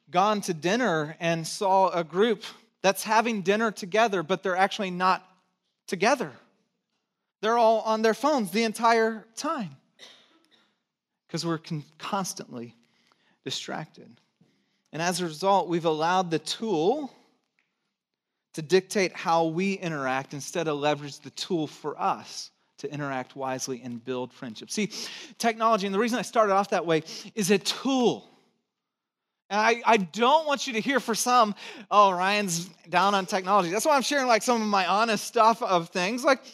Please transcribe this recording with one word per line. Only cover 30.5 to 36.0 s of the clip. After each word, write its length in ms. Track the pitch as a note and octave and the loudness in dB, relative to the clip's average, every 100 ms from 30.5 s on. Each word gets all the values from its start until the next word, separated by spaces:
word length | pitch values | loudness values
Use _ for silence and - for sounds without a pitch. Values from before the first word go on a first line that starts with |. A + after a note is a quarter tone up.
| C#4 C4+ | -2 -2
you 60 | |
to 80 | A3 | -4
hear 180 | A3+ C4+ | 0 0
for 160 | - G#3 | 0 -2
some, 400 | B3 B3 G#3+ F#3+ - D#4+ G#3 | 2 4 4 0 -10 -16 0
"Oh, 220 | G3 G3 | 4 6
Ryan's 580 | F3 F#3 G#3 G3+ E3+ F3+ - E3+ | 4 0 0 -2 -4 -8 -16 -2
down 260 | F3 G3 G3+ | 2 4 2
on 100 | F#3+ | 0
technology." 440 | G3+ F#3 G3+ F3 | -2 2 2 2
That's 160 | G3+ D#4 | 0 2
why 100 | C#4+ | 2
I'm 60 | |
sharing, 260 | A3 C#4+ B3+ | 2 0 2
like, 160 | A3+ | 2
some 180 | B3 A#3 | 2 0
of 60 | G#3+ | 0
my 180 | G3+ F3 | 0 2
honest 400 | G3 A3+ G#3 - | 2 2 -2 -2
stuff 360 | A#3 A3 A3+ | 4 4 4
of 280 | A#3+ F3 E3 | 2 0 0
things. 340 | F#3+ | -4